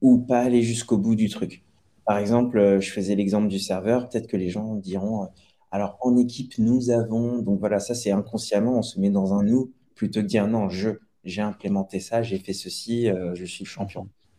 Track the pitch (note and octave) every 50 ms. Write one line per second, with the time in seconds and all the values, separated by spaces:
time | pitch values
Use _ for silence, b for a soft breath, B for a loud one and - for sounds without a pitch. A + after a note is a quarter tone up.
0 | - C3 B2 A#2+ A#2+ - B2 B2 B2 B2+ B2 A#2+ A#2 A#2 A#2 A2+ - - A#2+ G2+
1 | G2 A2+ A2+ G#2+ A2 G2+ - - - F2 - - _ _ _ _ _ _ _ _
2 | _ - G#2 G#2 G#2 G2+ A#2 A#2+ B2 A#2+ - A2 G2+ G2+ G2 G2 G2 - - G#2+
3 | F#2+ G2 G2+ G2 G2 G2 G2+ G#2 G#2+ G#2 F#2+ F#2+ - - F#2+ F#2 F#2 G#2+ A#2+ B2+
4 | B2 B2 - A2+ A#2 - - G2 F#2 F2 F2 G#2+ A2 A2 A2 G#2 F#2+ F#2 F#2 G2
5 | F#2 G#2 A2 G#2+ G2 F#2+ - _ _ _ _ _ _ _ F#2 G2 G2+ F#2+ - -
6 | B2+ B2+ B2 B2 A#2+ A#2+ - - B2+ - - - A2 A2+ B2 B2+ B2 A#2+ A#2 A#2
7 | A2+ A2 A2 A#2 A#2 A#2+ B2 A#2+ G#2+ F#2+ G2+ F#2 G2+ G#2 G#2 G2 G2 - - A#2+
8 | - G#2 G2 G2 G2+ - - G#2+ - - G#2+ G#2 G#2+ A#2+ B2+ A#2+ - - - G2
9 | G2 G2+ G2+ G2 F#2+ F#2+ G2 G2+ G2+ G#2 A#2 B2+ B2+ B2 - _ _ _ _ -
10 | A2 F#2+ - G#2+ G#2 G2 G#2+ A2 G2+ G#2 A2+ A2+ G#2 F#2+ F2 F#2+ G2 A2 G2+ -
11 | - _ _ _ _ F#2 F2+ G2+ G#2 G#2 G2+ - - G2 G2 G2 F#2+ - - F#2+
12 | F#2 - A#2 A#2 A2+ - G2 F#2+ - - G2 - - F#2 - - - A2+ A#2 A#2+
13 | A#2+ A2 F#2+ F#2 F#2 F2 F2+ F2 F#2 F2 - - G2 - - - G2+ F#2+ - F#2
14 | F#2+ G2 - _ _ _ _